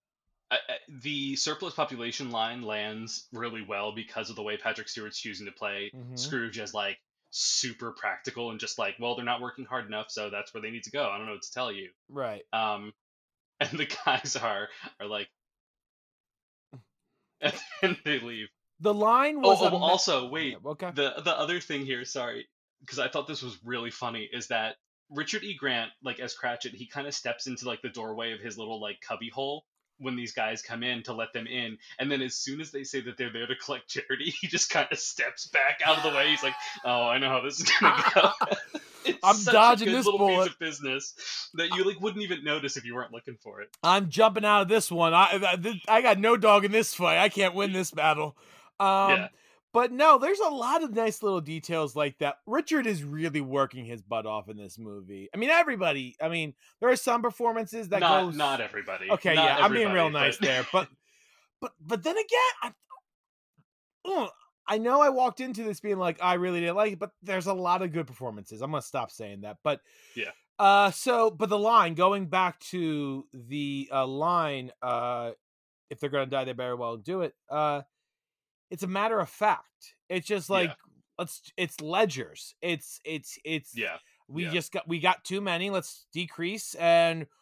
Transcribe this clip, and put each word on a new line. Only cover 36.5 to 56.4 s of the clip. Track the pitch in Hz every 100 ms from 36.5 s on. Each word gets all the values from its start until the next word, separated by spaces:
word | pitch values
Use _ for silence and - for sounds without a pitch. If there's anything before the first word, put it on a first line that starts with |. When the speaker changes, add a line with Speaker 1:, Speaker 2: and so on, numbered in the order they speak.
| 123 - - 123
Speaker 1:
"Oh, | 123 120
I | 127
know | 135
how | 131
this | 135 135
is | - -
gonna | 160 151 -
go." | 190 190 -
<laughs> | - 202 - 302 - -
It's | - -
Speaker 2:
I'm | 190 208
Speaker 1:
such | 208
a | 226
Speaker 2:
dodging | 233 233 220
Speaker 1:
good | 247
Speaker 2:
this | 208
Speaker 1:
little | 202
Speaker 2:
bullet. | 196 185
Speaker 1:
piece | 185
of | -
business | 160 143 139 135 143 - - - - 160
that | 170
you, | 175 190
like, | 170
wouldn't | 208 196
even | 202 170
notice | 151 151 139 135
if | 117
you |
weren't | 123 120
looking | 117 - 117
for | 110 101
it. | 107 -
Speaker 2:
I'm | 165 190 180
jumping | 180 220 202 208
out | 208
of | 190
this | 220 -
one. | 170 165 170
I, | 190 196
I, | 190 180
th-, | 190 190 -
I | 220
got | 247 196
no | 214 233
dog | 214 208 196
in |
this | 220 -
fight. | - 175 165
I | 202
can't | 202 185 180
win | 196
this | 185 180
battle. | 156 156 151 151 - - - - -
Um, | 196 196 196
Speaker 1:
Yeah. | 190 185 - _ _ _
Speaker 2:
but | 233 247
no, | 247 320 277
there's | 285 403
a | 370
lot | 277 240 320
of | 302
nice | 214 226 -
little | 208 185
details | 151 160 - 165 147 139
like | 147 -
that. | 143 - -
Richard | 269 311 311 240
is | 180
really | 143 151 160 147
working | 135 139 135 127 117
his | 117
butt | 98 113 107
off | 107 98
in | 104
this | 98 -
movie. | 110 101 95 98 98
I | 190
mean, | 254
everybody, | 330 320 226 170 139 127 -
I | 160
mean, | 170